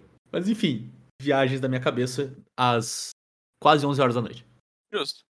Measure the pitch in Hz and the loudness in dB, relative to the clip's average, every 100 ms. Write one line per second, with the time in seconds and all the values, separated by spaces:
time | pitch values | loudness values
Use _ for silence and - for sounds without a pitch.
0 | - _ _ 170 185 233 170 113 120 - | -18 _ _ -4 -2 0 -2 -2 -8 -18
1 | _ - 139 135 131 135 131 127 135 123 | _ -8 0 2 2 0 -2 -2 -2 -2
2 | 123 - 135 - - - 123 120 113 - | -2 -4 -8 -10 -12 -2 2 2 -2 -8
3 | - - _ _ _ - 147 156 143 139 | -10 -16 _ _ _ 0 4 4 4 2
4 | 131 120 110 - - _ _ _ _ 202 | 2 0 -4 -10 -20 _ _ _ _ -8
5 | 139 - _ | -6 -10 _